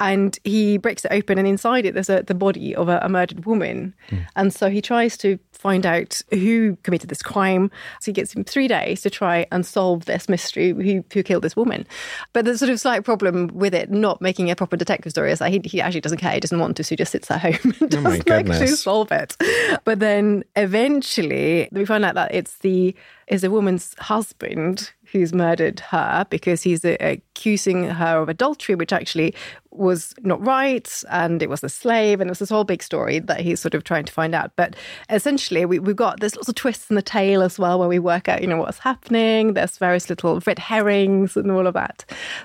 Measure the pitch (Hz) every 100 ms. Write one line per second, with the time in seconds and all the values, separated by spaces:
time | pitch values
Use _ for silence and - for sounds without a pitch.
0 | 202 196 196 - 202 214 208 202 233 -
1 | - 202 - 190 196 196 233 254 196 185
2 | 190 190 185 180 196 - 143 - 175 175
3 | 185 185 180 - 190 220 165 190 185 -
4 | - 95 85 - 196 - 196 202 - 240
5 | 233 - 196 190 - - 196 185 190 170
6 | - - - 202 202 226 220 180 - 175
7 | 175 147 - 202 190 185 196 - - -
8 | - 190 202 202 196 277 262 196 - 185
9 | 202 - 185 170 170 180 175 208 185 170
10 | - 156 - 175 - - 180 170 190 190
11 | - 202 185 180 165 - 240 - - -
12 | - - - 240 233 233 262 233 269 226
13 | 226 208 190 180 170 180 202 175 - 202
14 | 214 - 185 185 175 180 180 175 175 185
15 | 165 156 143 156 - 190 170 180 180 170
16 | 151 165 180 143 160 170 160 - 156 165
17 | 170 - - 156 170 160 254 - 294 147
18 | - 87 339 330 - 82 262 302 190 214
19 | 214 151 - - 370 466 466 320 - 214
20 | 214 208 208 202 - 202 196 208 269 285
21 | - - 156 135 147 170 127 196 202 214
22 | 190 - - 185 165 - 196 185 185 -
23 | - - - 196 185 214 196 180 - -
24 | - 220 214 - - - 160 190 - -
25 | _ 196 170 180 170 165 156 - - 165
26 | - 175 202 160 180 165 185 165 175 -
27 | 156 139 - - 220 208 196 180 175 165
28 | 165 160 156 160 269 294 - 180 165 180
29 | - 160 165 - - - _ - 185 175
30 | - - 202 175 220 262 269 254 - -
31 | - 175 170 170 156 147 135 - 240 226
32 | 214 202 180 185 202 214 202 175 - 151
33 | - 156 - - 175 170 160 156 - 165
34 | 151 - 160 165 - - 175 - - -
35 | - 214 285 277 - 170 175 180 190 196
36 | 165 147 214 - - 220 262 220 - 208
37 | - 220 196 196 185 - 175 185 175 175
38 | 175 175 - - 180 165 - - 262 262
39 | - 233 226 220 220 190 180 - 180 180
40 | - 170 170 170 208 180 - 220 208 202
41 | 196 196 196 208 196 185 185 175 - -
42 | - - - -